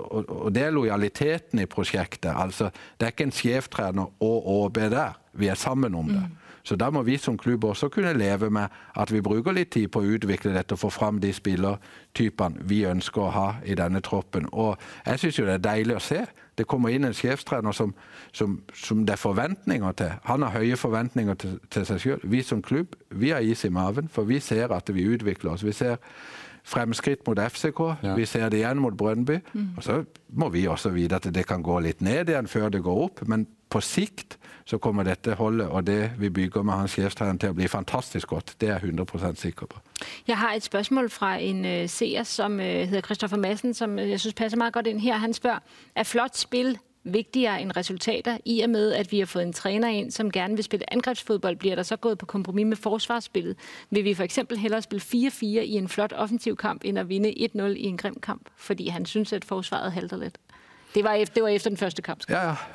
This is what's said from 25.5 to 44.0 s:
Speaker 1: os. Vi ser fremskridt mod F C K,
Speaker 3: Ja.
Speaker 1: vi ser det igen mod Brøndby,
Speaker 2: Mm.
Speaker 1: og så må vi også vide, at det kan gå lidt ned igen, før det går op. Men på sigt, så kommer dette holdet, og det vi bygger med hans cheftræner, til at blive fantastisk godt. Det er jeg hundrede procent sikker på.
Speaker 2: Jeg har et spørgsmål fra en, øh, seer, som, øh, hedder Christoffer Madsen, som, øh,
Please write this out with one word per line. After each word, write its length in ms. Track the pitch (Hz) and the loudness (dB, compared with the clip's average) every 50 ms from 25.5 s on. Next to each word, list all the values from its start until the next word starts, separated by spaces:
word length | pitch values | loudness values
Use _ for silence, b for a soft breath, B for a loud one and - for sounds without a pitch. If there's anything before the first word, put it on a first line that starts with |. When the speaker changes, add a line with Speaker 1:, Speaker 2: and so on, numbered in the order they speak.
Speaker 1:
os. 140 | 80 95 104 | -2 0 -2
Vi 80 | 104 101 | -2 0
ser 240 | - 127 123 120 117 B B B B B B B B B B B B B | 2 2 0 0 -2 B B B B B B B B B B B B B
fremskridt 640 | - - 131 120 113 110 - - 147 139 - - | -2 0 0 0 0 0 0 2 0 0 0 0
mod 240 | - 110 101 104 120 | 0 2 2 2 0
F 60 | - | -2
C 140 | - - 156 139 | 0 -2 -2 0
K, 60 | - 165 165 160 147 - | 0 0 0 0 -2 -2
Speaker 3:
Ja. 120 | 98 95 | 0 2
Speaker 1:
vi 100 | 117 113 | 2 2
ser 240 | - - 117 113 113 | 2 0 0 2 2
det 100 | 107 107 | 2 2
igen 200 | 110 120 135 143 | 2 2 2 2
mod 140 | 139 120 101 | 2 0 2
Brøndby, 460 | - 101 107 110 117 123 131 151 180 - - - | 2 2 2 2 2 2 2 0 0 -2 -6 -6
Speaker 2:
Mm. 160 | 208 208 190 175 | -4 -4 -4 -4
Speaker 1:
og 60 | 175 - | -6 -2
så 220 | - 107 156 - - - - _ - | 0 0 0 -2 -4 -12 -20 _ -8
må 200 | - 120 165 131 | -2 0 0 2
vi 180 | 82 87 95 | 2 2 2
også 220 | 92 78 - - 107 | 2 0 0 0 0
vide, 260 | 90 87 87 85 95 | 2 2 2 2 2
at 100 | 92 - 95 85 | 0 0 0 0
det 120 | 92 90 | 0 0
kan 160 | - 92 90 80 | 0 -2 -2 0
gå 160 | 85 87 87 | 0 2 2
lidt 220 | 82 82 78 - 90 | 2 0 0 0 2
ned 260 | 95 117 156 180 165 | 2 2 2 2 2
igen, 180 | 160 135 120 | 0 0 0
før 220 | 95 - 113 107 107 | 0 0 0 0 2
det 140 | 98 98 85 | 0 0 0
går 220 | 92 90 107 160 | 2 2 2 0
op. 240 | 190 - - 107 110 | -2 -4 -6 -2 0
Men 180 | 113 110 107 - - _ _ - | 0 0 0 -2 -6 _ _ -2
på 100 | - 110 | -2 -2
sigt, 580 | - - - - 202 208 - - - - - B B B B B B | 0 0 0 0 0 0 -4 -12 -16 -16 -18 B B B B B B
så 140 | - - 110 | -6 -4 0
kommer 240 | - 117 101 104 95 | 0 0 2 2 2
dette 320 | 95 92 - - 117 107 | 2 0 0 0 -2 0
holdet, 340 | 92 113 107 110 113 104 82 | 2 2 2 2 2 0 0
og 180 | 82 95 92 | 0 0 2
det 240 | 98 101 107 107 113 120 113 | 2 2 2 0 -2 -2 -2
vi 120 | 101 101 | -2 0
bygger 320 | 90 98 92 92 - 107 101 | 2 2 0 0 0 0 0
med 100 | 104 95 | 2 2
hans 180 | 95 98 98 | 2 0 0
cheftræner, 480 | - - 98 98 - - 110 98 95 92 | 0 0 0 0 0 0 0 0 0 0
til 80 | - | 0
at 80 | 101 87 | 0 0
blive 140 | 87 92 92 | 2 0 0
fantastisk 600 | - 101 95 - - 127 - - - - - - | 0 -2 -4 -2 -4 -4 -4 -2 -6 -6 -4 -2
godt. 260 | - 78 - - - - | -4 -4 -4 -6 -4 -2
Det 80 | 113 104 | 0 0
er 40 | 101 | 0
jeg 80 | 90 | 0
hundrede 260 | 90 90 80 80 90 | -2 -2 -2 -2 -2
procent 320 | - - 85 95 90 85 - | -2 -4 -2 -2 -2 -4 -2
sikker 280 | - 87 - - - | -6 -6 -6 -6 -12
på. 120 | - - 101 - B B B B B B B B - | -14 -14 -16 -20 B B B B B B B B -2
Speaker 2:
Jeg 100 | 233 202 | 0 2
har 140 | 226 233 208 | 2 0 0
et 100 | 220 - | -2 -4
spørgsmål 480 | - - 196 208 - 269 262 247 220 | -2 -2 -2 0 2 2 2 2 0
fra 260 | - - 208 190 190 | 0 0 0 0 0
en, 280 | - 170 190 190 190 185 | 0 -2 -2 -2 0 0
øh, 240 | 180 180 175 175 175 | 0 0 0 -2 -2
seer, 340 | - - 233 - - - 233 | -2 -2 -2 0 0 -2 -2
som, 380 | - - - 208 208 208 196 | -4 -2 -2 0 0 0 -2
øh, 60 | 190 | -2
hedder 340 | 185 180 175 180 185 196 196 | 0 0 0 0 0 0 -2
Christoffer 360 | 185 - 214 - 220 196 202 | 0 -2 -4 -2 -2 -2 0
Madsen, 380 | 208 196 185 208 208 - 247 233 | 0 0 0 -2 -2 -2 -4 -2
som, 240 | - 233 214 202 | -2 -4 -4 -2
øh, 120 | 202 | -2